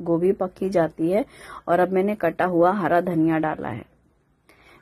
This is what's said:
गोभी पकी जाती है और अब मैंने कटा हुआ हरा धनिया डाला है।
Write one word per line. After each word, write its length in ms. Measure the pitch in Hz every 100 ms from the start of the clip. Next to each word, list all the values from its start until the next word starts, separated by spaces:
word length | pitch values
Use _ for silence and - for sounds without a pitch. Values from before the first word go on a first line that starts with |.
गोभी 300 | 170 170 180
पकी 360 | 196 190 - 190
जाती 400 | 196 160 - 165
है 120 | 196 277 - - - -
और 120 | 175
अब 140 | 180
मैंने 220 | 190 196 214
कटा 300 | 165 160 180
हुआ 240 | 175 175
हरा 260 | 208 160 175
धनिया 360 | 180 165 160 160
डाला 300 | 156 151 143
है। 160 | 113 - _ _ _ _ _ _ _ _ -